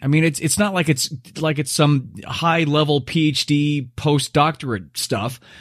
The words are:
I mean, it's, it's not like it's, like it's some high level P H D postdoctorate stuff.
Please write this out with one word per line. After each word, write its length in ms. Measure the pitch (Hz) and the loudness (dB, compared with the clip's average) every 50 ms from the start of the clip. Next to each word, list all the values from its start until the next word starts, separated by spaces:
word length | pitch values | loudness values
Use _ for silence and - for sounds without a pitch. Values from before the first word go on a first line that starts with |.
| - | -2
I 60 | 135 | 0
mean, 160 | 147 156 160 | 2 2 2
it's, 160 | 165 139 - | 2 0 -2
it's 180 | 165 156 - 190 | -2 -2 0 0
not 160 | 208 208 190 | 0 0 0
like 140 | 180 165 160 | 0 0 0
it's, 260 | 143 135 - - 156 131 - - - - | 0 0 -2 -6 -8 -12 -14 -16 -8 -4
like 200 | 156 156 151 143 | -2 -2 -2 -2
it's 120 | 147 - - | -4 -2 0
some 400 | - 151 147 147 139 127 - - - - | 2 4 4 4 2 0 -4 -12 -16 -12
high 380 | - - - 165 170 165 170 165 | -10 -6 -2 0 0 2 2 2
level 360 | 147 147 151 156 147 147 143 | 2 2 2 2 2 2 0
P 280 | - - - 165 156 151 | 0 0 0 2 2 2
H 180 | 139 - - | 2 0 0
D 420 | - 147 143 147 147 147 143 131 131 - | 0 2 2 2 2 0 -2 -4 -6 -8
postdoctorate 1000 | - - 156 147 143 - - - 151 143 160 151 - - 131 117 98 85 - - - | -4 0 2 2 2 0 0 2 2 2 2 0 -4 -6 -6 -6 -6 -8 -10 -10 -8
stuff. 420 | - - 131 101 104 123 131 - _ - - - | -6 -4 -4 -4 -4 -6 -8 -10 _ -20 -20 -20